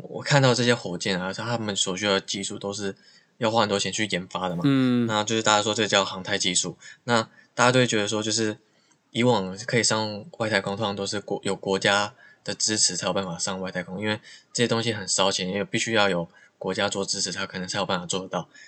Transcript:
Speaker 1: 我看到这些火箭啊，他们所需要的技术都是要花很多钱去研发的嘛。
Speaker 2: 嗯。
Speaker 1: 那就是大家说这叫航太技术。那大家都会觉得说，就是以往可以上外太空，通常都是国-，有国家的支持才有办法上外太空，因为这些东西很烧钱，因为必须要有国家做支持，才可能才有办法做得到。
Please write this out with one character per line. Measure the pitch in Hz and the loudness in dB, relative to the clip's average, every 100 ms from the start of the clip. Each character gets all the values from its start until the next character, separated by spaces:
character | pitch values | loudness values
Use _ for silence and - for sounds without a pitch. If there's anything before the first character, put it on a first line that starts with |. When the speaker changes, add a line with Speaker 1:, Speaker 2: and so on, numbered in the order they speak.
| - | -8
Speaker 1:
我 | - | -8
看 | - 143 | 4 6
到 | 131 | 6
这 | 117 | 6
些 | 120 | 4
火 | 117 95 87 | 2 0 -4
箭 | 104 90 | -2 -2
啊， | 92 | -2
他 | 95 110 117 | -4 -4 -4
们 | 107 | -2
所 | 98 98 90 | -2 -2 0
需 | |
要 | 104 | 2
的 | 98 | 2
技 | - 101 | 0 -6
术 | 95 101 | -6 -6
都 | 101 | -8
是 | 101 98 - _ _ _ - | -6 -6 -8 _ _ _ -2
要 | 113 | 2
花 | 117 | 4
很 | 104 | 4
多 | 101 | 2
钱 | 95 | 0
去 | 92 104 | -2 -2
研 | 87 92 | -2 -4
发 | 90 90 | -4 -4
的 | |
嘛。 | 85 | 0
Speaker 2:
嗯。 | 143 135 127 123 113 | 2 2 4 2 2
Speaker 1:
那 | 107 | 0
就 | 107 | 0
是 | 113 | 2
大 | 110 104 | 4 4
家 | |
说 | 107 | 4
这 | 107 101 | 0 2
叫 | 101 | 2
航 | 95 98 | 2 -4
太 | 92 98 | -4 -2
技 | 95 | 0
术。 | 90 90 - - - | 0 -2 -8 -18 -10
那 | 120 117 113 - _ | 0 0 0 -8 _
大 | - | 2
家 | 123 | 4
都 | 127 | 6
会 | 120 | 4
觉 | 110 | 2
得 | 104 | 0
说， | 107 | -2
就 | 110 | -2
是 | 113 107 110 _ _ _ _ _ | 0 -2 -4 _ _ _ _ _
以 | 117 | 0
往 | 123 107 92 98 | 4 4 0 -8
可 | - 120 | -2 0
以 | |
上 | 104 110 107 104 - - | 2 0 -2 -6 -12 -6
外 | 110 | 0
太 | 101 | 0
空， | 101 98 | 0 -2
通 | |
常 | 104 | -4
都 | 101 98 | -2 -4
是 | 104 | -6
国-， | - 98 | -6 -6
有 | 101 92 | -4 -4
国 | 98 95 | -2 2
家 | 107 101 104 - - _ | 4 4 2 -6 -20 _
的 | - | -10
支 | 98 - 107 | -4 -2 0
持 | - 87 | 0 0
才 | 98 | -2
有 | |
办 | 98 | -2
法 | 95 82 | -4 -6
上 | 101 92 | -6 -6
外 | 92 | -6
太 | 90 | -8
空， | 90 95 | -8 -6
因 | 107 | -4
为 | 107 - - _ | -4 -8 -20 _
这 | - | -2
些 | 117 | 0
东 | 113 | 0
西 | 113 | -2
很 | 104 92 | -4 -2
烧 | - 95 | 0 2
钱， | 98 92 | 0 -2
因 | |
为 | 101 | -2
必 | 92 113 | -2 -2
须 | 113 | 0
要 | 110 101 | 2 4
有 | 87 85 - - - | 2 -4 -12 -20 -10
国 | 92 | -6
家 | 95 101 | -2 -2
做 | 101 | -2
支 | 95 98 | -4 -4
持， | 92 | -4
才 | 98 98 | -6 -6
可 | 92 | -6
能 | 90 | -6
才 | 104 | -4
有 | 92 | -2
办 | 90 | -2
法 | |
做 | 87 95 | -2 -6
得 | 92 | -4
到。 | 90 - - | -6 -8 -16